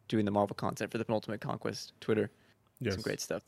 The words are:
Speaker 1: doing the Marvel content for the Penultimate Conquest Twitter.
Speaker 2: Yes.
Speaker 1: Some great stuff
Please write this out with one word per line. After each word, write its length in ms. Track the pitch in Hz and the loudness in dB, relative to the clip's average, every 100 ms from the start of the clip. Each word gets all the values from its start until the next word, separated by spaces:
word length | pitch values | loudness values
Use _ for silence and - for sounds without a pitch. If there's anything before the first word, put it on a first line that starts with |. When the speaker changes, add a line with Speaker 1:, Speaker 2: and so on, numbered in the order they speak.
| - | 0
Speaker 1:
doing 200 | 110 101 | 2 4
the 40 | |
Marvel 240 | 101 101 | 4 2
content 380 | - - - 104 | 0 -4 -2 -2
for 60 | 113 | -2
the 60 | |
Penultimate 360 | 113 110 - 107 | 0 0 -2 -8
Conquest 540 | 135 120 117 104 - - | -4 -4 -4 -6 -10 -10
Twitter. 320 | - 107 104 _ _ _ _ - | 2 2 2 _ _ _ _ -6
Speaker 2:
Yes. 140 | 117 | -4
Speaker 1:
Some 100 | 98 | -2
great 180 | - - | -2 -4
stuff 200 | - - | -4 -6